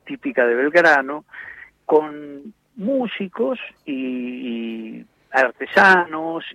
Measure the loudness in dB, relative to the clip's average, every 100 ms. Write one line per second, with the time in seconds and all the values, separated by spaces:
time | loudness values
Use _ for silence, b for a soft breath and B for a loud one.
0 | -14 -10 -4 0 2 2 2 4 6 4
1 | 2 -8 -12 B B B B _ 2 4
2 | 2 -6 -14 -14 -16 -20 _ -6 -2 0
3 | -2 -6 -8 -4 -4 -4 -10 _ -10 -6
4 | -4 -6 -6 -8 -8 -6 -6 -8 -10 -14
5 | -18 _ _ 2 2 -2 0 6 8 6
6 | 4 -4 -6 -6 -10